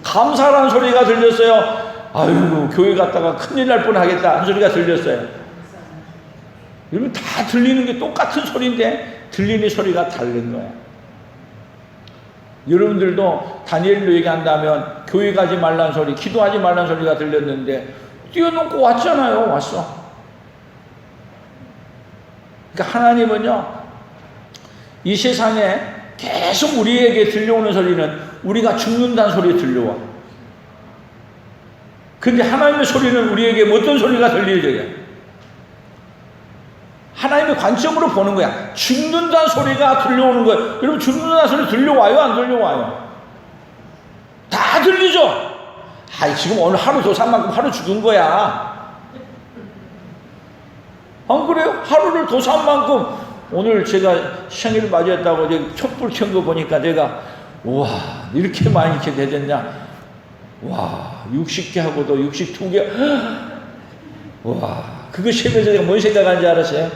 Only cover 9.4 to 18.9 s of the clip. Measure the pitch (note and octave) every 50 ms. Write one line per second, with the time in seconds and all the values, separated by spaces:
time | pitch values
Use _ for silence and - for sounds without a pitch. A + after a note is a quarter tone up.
9.4 | G3 G3+ A3+ G#3+ G#3+ G#3 G#3+ G#3 G3 F#3+ E3+ F3 E3+ - - - B2 B2 A#2+ A#2+
10.4 | A#2 A#2 A#2 A#2 - - - - - - - - - - - - - - - -
11.4 | - - - - - - - - - - - - - - - - - - - -
12.4 | - - - - - C3 E3 F#3 G#3 G#3+ G#3 F3+ F#3+ F#3 E3+ G3 G3 F3+ D#3 A#2
13.4 | - - - - - - E3+ D#3+ F3+ G3 G3+ G3+ G3 F#3 E3+ E3+ E3 E3+ D#3+ E3
14.4 | D#3+ D#3+ D3+ D3+ D#3 D3+ D3+ C#3+ - - - - - - - G3 G#3 G3+ F#3 F#3+
15.4 | F#3 E3+ F3+ F3 E3 D#3+ D#3+ E3 E3 D#3 C#3 D#3 D3+ C#3+ C#3 - - G3+ F#3+ A3+
16.4 | G#3 G3+ G3 G3+ F#3 F3+ F3 F3+ F3 E3 E3 D#3+ D#3+ D#3+ D#3 D3+ D3+ D3+ D3 D3
17.4 | C#3+ C#3+ C3+ C3+ B2+ C3 C3+ B2+ - - - - - - - - - - - F4
18.4 | E4+ E4+ E4 E4 D#4+ D#4+ D#4+ C#4 C4 A#3